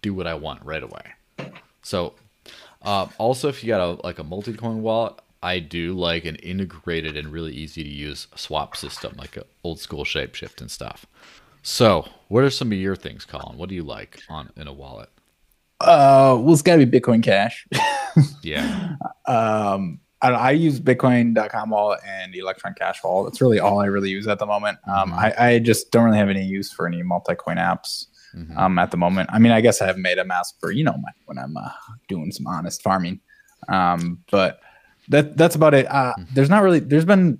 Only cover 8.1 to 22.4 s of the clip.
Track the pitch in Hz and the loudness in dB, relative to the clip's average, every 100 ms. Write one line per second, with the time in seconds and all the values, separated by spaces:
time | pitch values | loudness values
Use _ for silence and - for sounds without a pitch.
8.1 | 73 - - - 76 69 - 71 - - | -14 -16 -16 -6 -6 -6 -10 -14 -12 -14
9.1 | - - - - _ 87 80 - 73 69 | -14 -18 -18 -20 _ -12 -10 -12 -10 -6
10.1 | 78 62 - - - 64 - 62 - _ | -6 -8 -12 -18 -16 -16 -14 -14 -16 _
11.1 | _ - - _ _ - - 113 90 - | _ -20 -20 _ _ -10 2 4 4 -2
12.1 | _ _ 110 135 131 127 101 95 92 - | _ _ 2 2 0 -4 -4 -4 -6 -8
13.1 | - - - - 67 92 95 76 101 101 | -18 -16 -14 -14 -14 -10 -10 -10 -12 -16
14.1 | - - 80 71 - 76 69 69 57 57 | -20 -16 -16 -16 -18 -18 -18 -18 -18 -20
15.1 | _ _ _ _ _ _ _ 156 165 139 | _ _ _ _ _ _ _ 6 8 8
16.1 | 135 135 127 127 160 165 170 131 127 - | 8 8 6 6 6 6 6 6 4 4
17.1 | 113 117 98 107 - - 127 - 277 - | 2 4 2 0 -6 -8 -2 -2 -2 0
18.1 | - 143 - 82 76 - 190 85 143 - | 2 2 0 -8 -6 -4 -6 -8 -10 -12
19.1 | - - 123 113 110 104 98 92 - _ | -12 -2 0 0 0 0 -2 -4 -10 _
20.1 | _ 139 120 123 147 165 131 123 127 131 | _ 0 2 2 2 2 0 0 2 4
21.1 | 123 120 113 107 113 110 107 104 101 101 | 4 4 2 -2 -6 -4 0 0 -2 -6
22.1 | 98 92 90 | -12 -12 -10